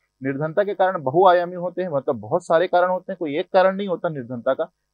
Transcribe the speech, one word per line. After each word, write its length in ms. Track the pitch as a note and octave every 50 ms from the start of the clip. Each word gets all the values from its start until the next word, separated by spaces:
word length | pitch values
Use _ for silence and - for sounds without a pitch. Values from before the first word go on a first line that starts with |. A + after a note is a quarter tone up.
| _ _ _ _
निर्धनता 420 | C3 C#3 C#3 C3+ D#3 D#3+ D3+ G3 G3+
के 100 | G3+ F#3+
कारण 280 | - F#3+ F#3 F#3+ F3
बहुआयामी 540 | C#3 C3 C3+ F3 G3 F#3 F3 F3+ F3 F3 F3+
होते 260 | F3 F3 F3+ F3 F3
हैं, 60 | F#3 F3+
मतलब 320 | C#3+ C3+ C3 D3+ C3+ A2
बहुत 260 | G#2 G#2+ D#3 F3+ -
सारे 200 | - E3+ E3 F3+
कारण 240 | F#3 - F3+ F3+ F3+
होते 220 | F#3 F#3 F#3 -
हैं, 40 | F#3+ -
कोई 200 | F3 D3 C#3 D#3+
एक 100 | F#3+ -
कारण 240 | - F#3 F#3 F#3+ F#3+
नहीं 120 | F#3+ G3+ G3
होता 200 | E3+ D3+ - F3
निर्धनता 460 | D3+ C#3 A#2 A2+ B2+ A#2+ A2 B2+ C3
का। 160 | - E3 - _ _ _ _